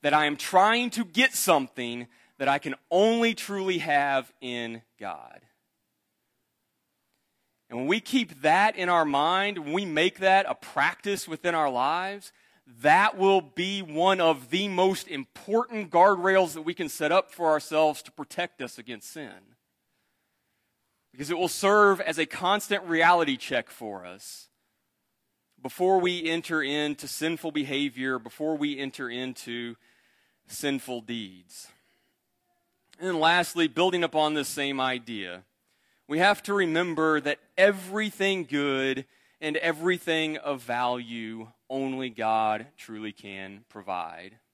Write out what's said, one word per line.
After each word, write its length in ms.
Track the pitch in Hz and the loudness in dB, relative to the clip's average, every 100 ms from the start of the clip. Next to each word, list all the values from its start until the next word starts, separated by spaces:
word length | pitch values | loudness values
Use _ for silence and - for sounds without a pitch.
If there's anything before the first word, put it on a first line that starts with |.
that 100 | 147 | 4
I 120 | 151 151 | 4 2
am 120 | 147 | -2
trying 520 | - 190 202 233 240 | 2 4 6 4 0
to 120 | 233 | -4
get 300 | 202 165 277 | -4 2 2
something 720 | - - 160 131 - 120 120 120 _ _ _ | 2 4 4 2 -6 -8 -8 -12 _ _ _
that 100 | 135 | 0
I 120 | 139 | 0
can 160 | 147 135 _ | -2 -10 _
only 440 | 175 214 233 233 | 4 4 4 2
truly 460 | 226 - 202 190 180 | 0 -6 -6 -2 -2
have 520 | 156 143 143 135 127 _ | 0 0 2 0 -2 _
in 420 | 127 120 117 113 113 _ | -10 -8 -8 -10 _ _
God. 440 | 101 78 60 - _ _ _ _ _ _ _ _ _ _ _ _ _ _ _ _ _ _ _ _ _ _ _ | -12 -12 -16 -20 _ _ _ _ _ _ _ _ _ _ _ _ _ _ _ _ _ _ _ _ _ _ _
And 80 | 120 | -8
when 100 | 135 | -2
we 100 | 214 | -2
keep 420 | - 262 233 135 | 0 -2 -2 -2
that 360 | 151 170 208 214 | 2 4 4 2
in 100 | 180 | 2
our 160 | 175 | 2
mind, 540 | 156 139 156 185 202 190 | 2 2 2 2 0 -4
when 160 | 147 | -4
we 100 | 170 | -4
make 360 | 196 151 180 - | -2 0 0 2
that 260 | 190 190 190 | 4 4 2
a 80 | - | -6
practice 720 | - - 147 - 202 196 - | -6 0 0 0 -6 -6 -6
within 280 | 160 175 165 | -4 -2 0
our 140 | 147 | 0
lives, 640 | 123 131 165 185 202 - _ _ _ _ 117 | 0 0 0 -4 -10 -16 _ _ _ _ 0
that 340 | 143 165 208 202 | 6 6 6 4
will 240 | 190 196 | 4 4
be 400 | 147 143 185 196 | 2 -4 -2 -2
one 400 | 180 151 180 190 | -4 2 4 6
of 280 | 165 147 123 | 4 2 -2
the 200 | 175 202 | -2 0
most 400 | 180 190 190 - | 2 2 2 -6
important 840 | 147 127 - - 220 247 226 185 | -10 -10 -16 -2 0 0 -6 0
guardrails 640 | 170 190 190 185 190 180 | 6 6 6 4 4 4
that 80 | 156 | -2
we 120 | 160 | -6
can 140 | 170 160 | -6 -6
set 240 | - 151 | -2 2
up 220 | 180 - | 2 2
for 140 | - 165 | -2 2
ourselves 540 | 156 - 156 156 143 | 2 2 2 2 0
to 100 | - | -12
protect 480 | - 147 - 175 _ | -16 -12 -6 -8 _
us 160 | 123 - | -12 -12
against 340 | 117 113 - | -14 -14 -14
sin. 460 | 160 131 95 98 117 _ _ _ _ _ _ _ _ _ _ _ _ _ _ _ | -14 -14 -16 _ _ _ _ _ _ _ _ _ _ _ _ _ _ _ _ _
Because 180 | 123 143 | -14 -6
it 80 | 170 | -2
will 120 | 180 | -2
serve 500 | - 196 208 202 185 | 0 4 6 6 4
as 180 | 165 156 | 0 -2
a 80 | 156 | -4
constant 600 | - 180 202 - 202 185 | -2 0 0 0 -4 -2
reality 500 | 165 165 175 156 131 | 4 6 6 4 -2
check 340 | - 127 - | -2 -4 -4
for 360 | - 110 98 90 | -12 -12 -12 -14
us 400 | 92 - - - _ _ _ _ _ _ _ _ _ _ _ | -18 -18 -20 -20 _ _ _ _ _ _ _ _ _ _ _
before 380 | 131 - 185 190 | -14 -2 2 4
we 300 | 180 180 160 | 2 0 -2
enter 340 | 165 165 160 | -4 -2 -2
into 420 | 139 147 151 143 139 | -2 -2 -2 -4 -10
sinful 460 | - 160 165 165 | -4 -4 -4 -4
behavior, 680 | 151 135 139 143 120 131 127 | -4 -4 -2 -4 -4 -4 -4
before 380 | 113 - 151 156 | -8 -8 -6 -2
we 240 | 147 135 | -4 -4
enter 300 | 139 - 127 | -10 -8 -10
into 680 | 120 131 123 - 120 117 117 _ _ _ _ _ _ _ | -8 -8 -10 -10 -10 -10 -12 _ _ _ _ _ _ _
sinful 540 | - 147 139 - 123 | -6 -4 -4 -6 -10
deeds. 680 | 110 117 101 92 90 - - _ _ _ _ _ _ _ _ _ _ _ _ _ | -8 -10 -10 -18 _ -20 -20 _ _ _ _ _ _ _ _ _ _ _ _ _
And 120 | 180 | -4
then 100 | 170 | 2
lastly, 480 | 160 175 170 175 165 | 4 4 0 0 0
building 340 | 127 185 180 | 2 2 2
upon 340 | 165 156 151 151 | -2 0 0 0
this 120 | 135 | -4
same 320 | - 139 135 | -4 -4 -2
idea, 640 | 131 127 117 110 92 90 _ _ _ _ _ _ _ | -4 -4 -8 -10 -10 -14 _ _ _ _ _ _ _
we 120 | 151 | 2
have 220 | 185 202 | 2 2
to 100 | - | -2
remember 640 | 202 180 160 175 156 160 156 | -2 0 0 -2 0 0 0
that 200 | 143 147 _ - | -2 -6 _ 2
everything 880 | 196 196 180 202 214 - 196 190 156 | 4 2 -6 -6 -6 -2 -2 -2 -4
good 600 | 143 143 135 135 135 135 _ _ _ | -2 0 0 -2 -4 -8 _ _ _
and 160 | 156 147 | -6 -2
everything 800 | 165 156 175 180 - 160 156 156 | -2 -2 -2 -2 -2 -2 -2 -4
of 240 | 147 139 | -6 -8
value 880 | 120 120 123 123 120 117 113 113 113 _ _ | -6 -2 -2 -4 -6 -10 -10 -12 -14 _ _
only 400 | 135 135 131 131 | -6 -6 -6 -8
God 580 | 110 110 110 110 107 123 _ | -4 0 2 2 -2 -6 _
truly 340 | - 110 107 | -16 -12 -12
can 540 | 104 101 98 95 101 117 | -12 -16 -14 -14 -18 _
provide. 680 | 110 95 92 82 82 92 113 _ | -18 -8 -6 -6 -12 -20 _ _